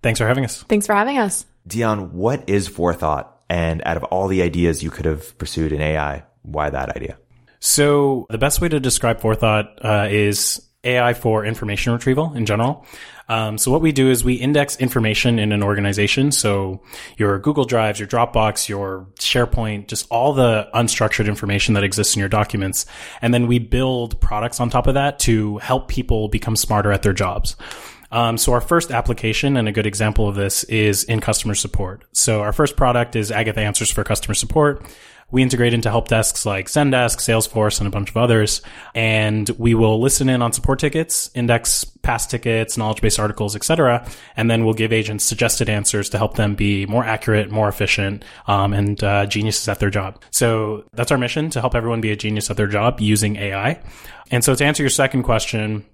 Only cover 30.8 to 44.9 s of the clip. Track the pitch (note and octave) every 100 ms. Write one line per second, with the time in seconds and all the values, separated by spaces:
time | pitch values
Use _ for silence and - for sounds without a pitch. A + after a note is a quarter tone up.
30.8 | G#2+ G2 - A2 - G#2+ A2 G2+ G2+ -
31.8 | F#2+ G2 - - - A2 G#2 G#2 D3 -
32.8 | C3 A#2+ A#2+ A#2 G#2 A2 A2 G#2+ G#2 G2+
33.8 | A2 - - G#2 - G#2 - E3 D3 C3+
34.8 | - - - - _ B2 C3 B2 A#2+ A#2
35.8 | A2 A2+ - A2+ A2 - - G2 F#2 D3+
36.8 | D3 C3 A#2+ - - A2+ - A2+ G#2+ -
37.8 | G#2 G2 G2+ A2+ A#2+ A2+ G#2+ - - -
38.8 | - - A2+ A2 G#2+ G#2+ G#2 A#2 A#2 A2+
39.8 | A2+ A2 B2+ - C3 B2+ A#2 - - C3+
40.8 | D3+ D#3+ D#3+ - - B2 A#2+ A#2 A2+ -
41.8 | - - - A#2 - A#2+ A#2+ A2+ A2+ -
42.8 | A2 A2 A2 G#2 G#2+ G#2 G#2 G#2 - E3
43.8 | C3+ A#2+ A#2+ - - - A2+ A2+ A2 G#2+
44.8 | A2